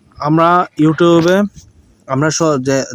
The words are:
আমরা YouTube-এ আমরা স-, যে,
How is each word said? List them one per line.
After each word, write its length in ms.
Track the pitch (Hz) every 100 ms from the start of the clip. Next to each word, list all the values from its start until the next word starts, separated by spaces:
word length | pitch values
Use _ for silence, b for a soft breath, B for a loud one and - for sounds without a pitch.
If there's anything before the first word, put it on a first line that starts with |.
| _ -
আমরা 480 | 143 156 165 175 180 -
YouTube-এ 600 | 156 151 170 170 165 185 202 - - _ _ _ -
আমরা 240 | 135 156
স-, 280 | 147 160 143
যে, 240 | 131 135 123